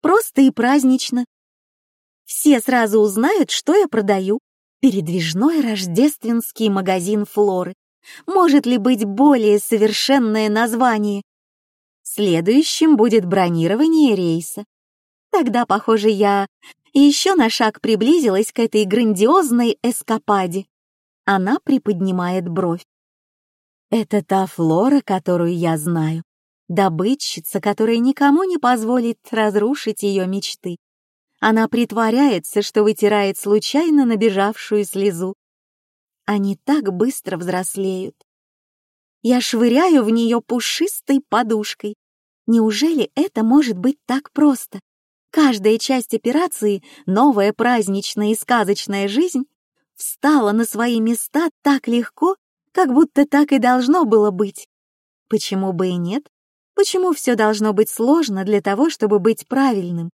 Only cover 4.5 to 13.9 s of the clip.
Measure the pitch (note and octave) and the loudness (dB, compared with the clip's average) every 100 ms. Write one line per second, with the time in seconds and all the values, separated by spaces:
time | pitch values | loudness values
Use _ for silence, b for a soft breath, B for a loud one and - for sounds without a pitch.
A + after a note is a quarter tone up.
4.5 | _ _ _ C4+ G3 D#3+ F3 D#3+ E3 C4 | _ _ _ 0 0 -2 -4 -4 0 0
5.5 | E4 B3 G#3+ F#3 E3+ C#4+ - A3+ A#3 - | 0 -2 -4 -4 0 0 0 -4 -4 -4
6.5 | - A3 G3 F#3 F#3+ F3+ G#3 G#3 - G#3 | -4 -2 -2 -2 -2 -2 -4 -4 0 0
7.5 | F#3 F3+ F#3+ _ _ B B - F#4+ F4 | 0 -6 -10 _ _ B B -4 0 4
8.5 | C#4+ C4 B3 G3+ B3 G#3 G3 C#4+ C4+ G#3+ | 4 2 0 0 0 -2 2 4 4 4
9.5 | G#3 - A3 G#3+ G#3 - C#4 A3+ G#3+ A3 | 2 2 0 0 0 0 2 2 0 0
10.5 | G#3 A#3 A3+ B3 A3 G#3 G3+ - _ _ | 0 0 0 0 0 -2 -6 -10 _ _
11.5 | _ _ _ _ _ - - G#3 E3 E3+ | _ _ _ _ _ -16 -4 0 0 2
12.5 | B3+ D#4 - D#4 C#4+ A#3 A3 F3+ G3 F3+ | 2 2 2 4 4 4 2 2 0 2
13.5 | E3+ E3 G#3+ D#4+ | 0 0 2 2